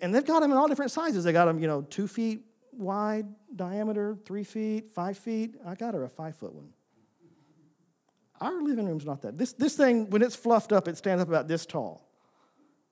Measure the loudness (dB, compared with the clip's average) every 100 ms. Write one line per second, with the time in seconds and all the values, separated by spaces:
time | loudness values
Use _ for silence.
0 | 0 2 4 4 4 4 4 2 -2 -2
1 | -2 0 4 6 6 4 0 -2 -4 -6
2 | -6 -4 -4 -4 -10 _ _ -10 -6 -2
3 | -2 -2 -6 -12 -14 -8 -6 -4 -2 -2
4 | -4 -6 -8 -8 -6 -4 -4 -4 -6 -6
5 | -6 -6 -6 -4 -4 -8 -14 -8 -6 -4
6 | -6 -8 -12 -10 -14 -14 -20 _ _ _
7 | _ _ -20 _ _ _ _ _ _ _
8 | _ _ _ -10 -6 -4 -2 0 0 -2
9 | -4 -6 -6 -4 -4 0 0 4 6 4
10 | 2 2 2 2 2 4 4 2 2 -2
11 | 0 2 2 2 2 -2 -2 -6 -6 -8
12 | _ _ _ _ _ _ _ _ _